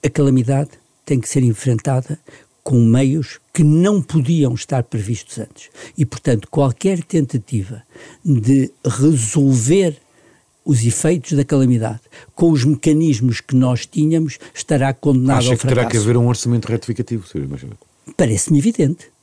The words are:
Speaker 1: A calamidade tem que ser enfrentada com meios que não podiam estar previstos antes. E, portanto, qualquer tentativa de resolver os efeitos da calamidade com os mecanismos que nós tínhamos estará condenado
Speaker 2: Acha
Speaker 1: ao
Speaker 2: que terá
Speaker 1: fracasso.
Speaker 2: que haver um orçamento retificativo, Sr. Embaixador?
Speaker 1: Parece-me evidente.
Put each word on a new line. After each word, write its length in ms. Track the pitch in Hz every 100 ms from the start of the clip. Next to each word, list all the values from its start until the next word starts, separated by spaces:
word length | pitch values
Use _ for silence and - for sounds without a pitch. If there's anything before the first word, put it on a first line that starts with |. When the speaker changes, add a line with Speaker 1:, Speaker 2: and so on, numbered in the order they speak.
Speaker 1:
A 80 | 151
calamidade 600 | - 139 131 117 139 147 - _ _ -
tem 140 | 135
que 80 | 110
ser 160 | 143
enfrentada 760 | 123 110 131 117 - 127 127 156 - - _ _
com 160 | - 123
meios 640 | 113 120 135 151 135 - _
que 100 | -
não 380 | 151 156 185 208
podiam 520 | - 160 127 165 135
estar 300 | 123 - 135
previstos 540 | 120 113 101 117 - -
antes. 300 | 110 - - - - -
E, 80 | 139
portanto, 420 | - - 113 -
qualquer 540 | - 139 120 190 185
tentativa 800 | - 175 135 135 - 117 95 113 _ - - -
de 480 | 180 131 107 135 131 _ 131
resolver 1120 | 104 147 147 110 156 139 127 113 185 180 143 _ _ _ _ _ _
os 220 | - 127 117
efeitos 480 | - 156 170 -
da 100 | 143
calamidade 580 | 135 143 131 120 110 113 _ - -
com 160 | - 170
os 140 | 151
mecanismos 800 | 127 147 - 151 160 120 127 113
que 140 | - 131
nós 300 | 127 123 -
tínhamos 540 | - 151 165 160 - -
estará 400 | - - 147 135
condenado 460 | 127 147 131 127 131
Speaker 2:
Acha 120 | 117
Speaker 1:
ao 60 | 123
Speaker 2:
que 40 |
terá 180 | 131 123
Speaker 1:
fracasso. 100 | 120
Speaker 2:
que 60 | 113
haver 200 | 107 120
um 100 | 120
orçamento 400 | 120 123 120 -
retificativo, 600 | 113 - 113 120 117 90
Sr. 160 | -
Embaixador? 340 | - 92 131 104 _ _ - -
Speaker 1:
Parece-me 420 | 139 101 - 147
evidente. 560 | 180 226 143 170 - _